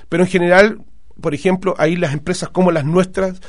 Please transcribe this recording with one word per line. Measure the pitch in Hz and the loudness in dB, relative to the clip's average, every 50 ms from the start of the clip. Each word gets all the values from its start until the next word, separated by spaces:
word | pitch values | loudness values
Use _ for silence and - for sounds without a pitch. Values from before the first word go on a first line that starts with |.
| - - | -10 -4
Pero | 160 170 185 | 0 0 2
en | 185 | 2
general, | 185 185 175 175 180 185 208 220 - - - - - - - - - - | 2 0 4 6 6 6 6 6 2 -4 -12 -16 -18 -18 -18 -18 -14 -6
por | - 165 147 | -6 -4 -4
ejemplo, | - - 185 185 185 190 190 - - | 0 0 0 0 0 0 -2 0 0
ahí | - 170 175 | 0 0 0
las | 175 180 143 | 0 -2 -2
empresas | 139 151 147 175 180 - 175 - | -2 -4 -4 -4 -6 -6 -6 -6
como | - 180 185 185 | 0 2 2 2
las | 165 160 135 | 2 0 0
nuestras | 151 165 185 185 185 - 190 190 185 185 - - | 0 2 2 2 0 0 -4 -4 -4 -4 -8 -14